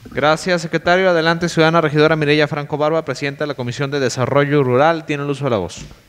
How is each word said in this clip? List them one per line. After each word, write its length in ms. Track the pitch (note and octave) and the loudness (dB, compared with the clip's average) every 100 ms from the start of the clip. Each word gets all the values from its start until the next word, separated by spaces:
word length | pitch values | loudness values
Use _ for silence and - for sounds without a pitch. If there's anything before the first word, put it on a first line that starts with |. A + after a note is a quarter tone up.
| - | -14
Gracias, 500 | - C#3+ D#3 F#3 F3 | -4 -2 0 -2 -4
secretario. 480 | E3 E3 F3 F3+ F#3+ | -2 -4 0 2 2
Adelante, 380 | E3+ D#3+ E3+ E3+ | 2 2 0 -2
ciudadana 320 | E3 D#3+ E3+ | 2 2 4
regidora 380 | D#3 D3+ D3+ D#3+ | 2 4 2 2
Mireya 300 | D3 D3+ D3 | 2 2 2
Franco 300 | D3+ C#3+ D3 | -2 -6 -2
Barba, 280 | D3+ D#3+ D#3+ | 0 -2 -4
presidenta 380 | B2+ C#3+ C#3 | -6 -6 -6
de 40 | D3+ | -6
la 60 | |
Comisión 360 | C3 A#2+ A#2+ C#3 | -6 -6 -4 -4
de 120 | C#3+ | -2
Desarrollo 640 | B2+ - A#2+ C#3 C#3+ D3 | -2 0 0 2 2 2
Rural. 420 | B2+ B2 D3+ E3 D#3 | 4 4 4 2 -4
Tiene 180 | D3 | -6
el 60 | C#3+ | -4
uso 160 | C#3 C#3 | -4 -2
de 40 | |
la 60 | A2 | -2
voz. 200 | E2+ - G1+ - | -2 -8 -18 -20